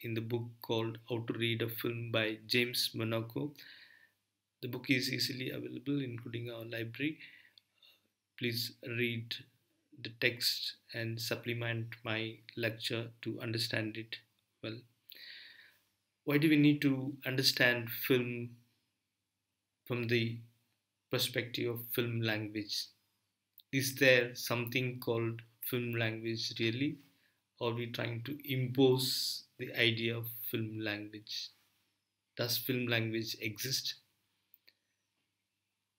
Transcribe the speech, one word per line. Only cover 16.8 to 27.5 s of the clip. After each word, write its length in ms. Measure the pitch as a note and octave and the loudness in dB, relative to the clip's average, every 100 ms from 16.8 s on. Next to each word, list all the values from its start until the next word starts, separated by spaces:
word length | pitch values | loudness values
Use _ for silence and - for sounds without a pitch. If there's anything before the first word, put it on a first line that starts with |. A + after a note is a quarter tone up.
to 320 | C#3+ C3 C3 - C3 | 4 2 0 -4 -2
understand 640 | C3 C3 - B2+ A#2+ A#2 | 2 4 6 6 6 0
film 640 | - - B2+ B2 A#2+ A#2+ - _ _ _ _ _ _ _ _ _ _ _ _ - | -2 4 4 4 -2 -6 -10 _ _ _ _ _ _ _ _ _ _ _ _ -6
from 220 | A#2+ A#2 | -2 2
the 320 | A#2+ A2+ A#2 - _ _ _ _ _ _ | 2 2 -4 -10 _ _ _ _ _ _
perspective 580 | B2 - B2 A#2+ - A#2+ | 0 0 0 -2 -2 -2
of 160 | A#2 - | -4 -4
film 280 | - A#2+ A#2 | -2 0 2
language? 640 | A2+ G#2+ G#2+ G#2+ G#2 - - _ _ _ _ _ _ _ _ | 2 0 -2 -6 -4 -6 -6 _ _ _ _ _ _ _ _
Is 220 | C3+ - - | 0 0 6
there 380 | C3+ B2 A#2+ | 8 8 6
something 640 | - - A#2+ A#2 C3 B2+ B2+ | -2 -2 0 0 0 0 -2
called 400 | - A#2 A2+ A2+ - _ - | 0 0 0 -2 -10 _ -4
film 220 | B2 A#2+ | -2 0
language 600 | A#2 A2 A2 A2+ A2+ - A#2 | 0 0 -2 -4 -2 -4 0
really? 420 | A2+ A#2+ D3 - - _ _ _ _ | 0 2 0 -2 -10 _ _ _ _